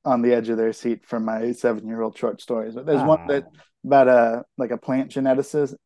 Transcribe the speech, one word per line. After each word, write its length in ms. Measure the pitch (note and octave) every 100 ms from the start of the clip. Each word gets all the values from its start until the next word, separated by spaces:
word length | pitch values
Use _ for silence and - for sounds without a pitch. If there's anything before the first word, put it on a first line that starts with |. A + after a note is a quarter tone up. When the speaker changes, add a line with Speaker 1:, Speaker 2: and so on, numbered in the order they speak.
Speaker 1:
on 180 | C#3+ A#2+
the 120 | A#2+
edge 160 | A#2+ A2+
of 80 | A2+
their 160 | A2+
seat 320 | G#2+ B2 A2 _
for 160 | A#2
my 320 | A2 A2 A#2+
seven-year-old 640 | A#2 B2 G#2+ A2 A2+ A2 -
short 240 | A#2+ G2+
stories. 340 | - A#2 A2 A#2
But 100 | D3
there's 160 | C#3+
one 260 | C3 - E2+
that 180 | C#3+ -
Speaker 2:
Ah. 140 | _ _ _ C3
Speaker 1:
about 220 | C#3 B2+
a, 340 | B2 A#2 A#2 - -
like, 140 | A#2
a 60 | A#2
plant 320 | - C3 C3
geneticist 640 | C#3 C3+ C3 C#3 D3+ C#3 C3+